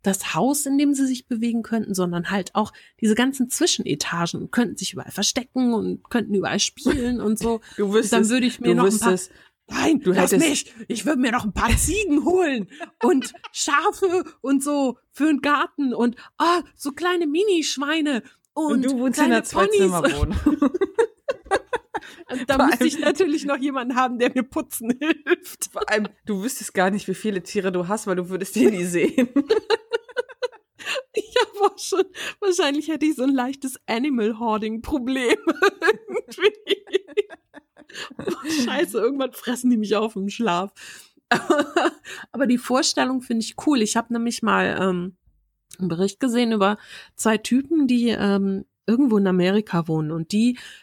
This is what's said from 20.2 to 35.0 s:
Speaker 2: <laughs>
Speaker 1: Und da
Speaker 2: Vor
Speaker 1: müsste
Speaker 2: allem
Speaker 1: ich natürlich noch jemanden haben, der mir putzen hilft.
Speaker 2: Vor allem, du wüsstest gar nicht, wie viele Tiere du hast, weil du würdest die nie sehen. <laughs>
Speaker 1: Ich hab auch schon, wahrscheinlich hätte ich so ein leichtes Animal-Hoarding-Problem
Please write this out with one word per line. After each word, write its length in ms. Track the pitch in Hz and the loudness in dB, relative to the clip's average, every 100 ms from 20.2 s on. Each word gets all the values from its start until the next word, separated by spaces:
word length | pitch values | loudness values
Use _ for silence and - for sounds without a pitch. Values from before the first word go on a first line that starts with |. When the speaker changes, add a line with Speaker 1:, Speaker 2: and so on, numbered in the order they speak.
| 311 | -2
Speaker 2:
<laughs> 360 | - 294 294 277 359 392 - 453 _ - - - 392 - 466 _ - - - - | 2 0 2 0 0 -2 0 -2 _ -10 -10 -4 -4 -2 -8 _ -12 -12 -20 -10
Speaker 1:
Und 200 | 254 247 | -8 0
da 60 | |
Speaker 2:
Vor 100 | 269 | 4
Speaker 1:
müsste 140 | 269 - | 4 4
Speaker 2:
allem 40 | 302 | 2
Speaker 1:
ich 120 | 294 | 2
natürlich 460 | 294 285 359 302 | 0 2 0 0
noch 120 | 285 269 | -2 -2
jemanden 380 | 285 269 240 | -2 -4 -2
haben, 240 | 240 254 240 | 0 0 0
der 120 | 247 | 0
mir 100 | 254 | 0
putzen 540 | 233 330 - - 226 254 | -2 -6 -8 -8 -4 -2
hilft. 720 | 302 - - 359 - - - | -2 -2 0 -2 -2 -14 -10
Speaker 2:
Vor 180 | - - | -8 -2
allem, 180 | 214 208 _ | -2 -2 _
du 180 | - 196 | -8 -6
wüsstest 300 | 226 - - | -6 -8 -6
gar 160 | - 185 | 0 0
nicht, 160 | 202 - | 0 -4
wie 60 | |
viele 260 | 185 220 196 | -6 -4 -6
Tiere 280 | 175 208 190 | -4 -4 -2
du 160 | 180 175 | -2 -4
hast, 200 | 214 208 | -4 -2
weil 80 | |
du 140 | 180 180 | -4 -4
würdest 260 | 185 190 | -6 -4
die 140 | 214 254 | 2 4
nie 140 | 196 | 2
sehen. 440 | 175 175 156 - 247 | -2 0 0 2 0
<laughs> 40 | 277 277 427 - 440 - 466 508 508 508 494 494 427 _ _ - 554 - | 0 0 -2 0 -4 -2 -8 -6 -10 -10 -10 -10 -10 _ _ -8 -8 -6
Speaker 1:
Ich 180 | 440 440 494 | -8 -2 -2
hab 320 | 403 403 403 | -2 0 -2
auch 60 | - | -2
schon, 260 | - 370 - - - - | -4 -2 -2 -6 -14 -4
wahrscheinlich 480 | 403 359 294 285 302 | -2 0 0 -2 -4
hätte 160 | 302 | -2
ich 100 | 302 | -2
so 80 | 294 | 0
ein 100 | 262 | 0
leichtes 460 | 269 247 269 262 - | 0 -2 -4 -10 -10
Animal-Hoarding-Problem 1500 | - 226 294 247 214 220 233 214 214 226 - 285 | -6 -2 0 0 0 0 -2 -2 -2 -6 -4 -4